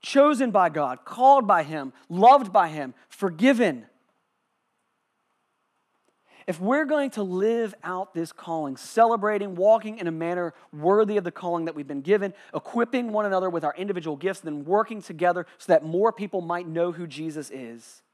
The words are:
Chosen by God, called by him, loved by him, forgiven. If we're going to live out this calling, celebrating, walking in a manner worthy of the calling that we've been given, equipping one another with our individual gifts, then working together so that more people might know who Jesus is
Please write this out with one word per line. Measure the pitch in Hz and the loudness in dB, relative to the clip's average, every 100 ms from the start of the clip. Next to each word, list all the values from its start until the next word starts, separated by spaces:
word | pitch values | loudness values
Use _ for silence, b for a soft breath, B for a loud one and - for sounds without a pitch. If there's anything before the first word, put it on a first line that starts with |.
Chosen | - 277 294 277 254 | 0 4 4 4 0
by | 202 180 | 2 2
God, | 156 139 127 | 0 -4 -6
called | - - 254 277 208 | -12 2 6 6 6
by | 180 | 2
him, | 147 156 135 b b | 2 -6 -10 b b
loved | 175 220 277 220 | 4 8 8 6
by | 202 170 | 2 2
him, | 156 135 - b | -2 -10 -12 b
forgiven. | - 196 160 247 247 220 127 110 _ _ _ _ _ _ _ _ _ _ _ _ _ _ _ _ _ _ _ _ _ _ _ b b b | -6 -6 2 2 4 2 -2 -12 _ _ _ _ _ _ _ _ _ _ _ _ _ _ _ _ _ _ _ _ _ _ _ b b b
If | 170 | -6
we're | 190 277 294 | 0 0 0
going | 302 277 | 0 -2
to | 220 | -4
live | 196 180 208 233 220 - | -6 0 0 0 -4 -8
out | 165 185 196 170 | -10 -8 -8 -8
this | 165 | -8
calling, | - - 165 147 131 | -10 -8 -6 -6 -8
celebrating, | - - 226 226 208 208 202 | -6 4 4 4 0 -2 -4
walking | 175 196 220 220 196 | 0 4 4 2 -8
in | 170 | -6
a | |
manner | 160 165 180 175 b b | -4 -4 -4 -6 b b
worthy | 151 160 208 214 208 | -4 2 4 4 0
of | |
the | 175 | -2
calling | - 180 170 165 | -8 -6 -4 -4
that | 151 | -8
we've | 143 | -10
been | 143 | -8
given, | 139 202 196 190 B - | 0 0 0 -8 B -12
equipping | - 233 233 254 240 | -6 -2 -2 -2 -4
one | 214 208 | -4 -2
another | 190 185 | -2 -2
with | 170 | -4
our | 151 160 | -6 -6
individual | 202 180 160 143 | -6 -6 -6 -6
gifts, | 170 190 | -6 -6
then | 165 147 143 | -10 -10 0
working | 202 220 220 | 0 0 -6
together | - 160 175 175 165 b | -14 -2 0 0 -6 b
so | - | 2
that | 160 | 2
more | 156 165 220 | 2 0 0
people | 214 202 196 | 0 -6 -6
might | 165 175 175 | -6 -8 -6
know | 160 175 | -2 -2
who | 165 175 | -4 -12
Jesus | 139 160 151 143 | -10 -10 -10 -12
is | 135 120 117 110 - _ | -14 -14 -18 -20 -20 _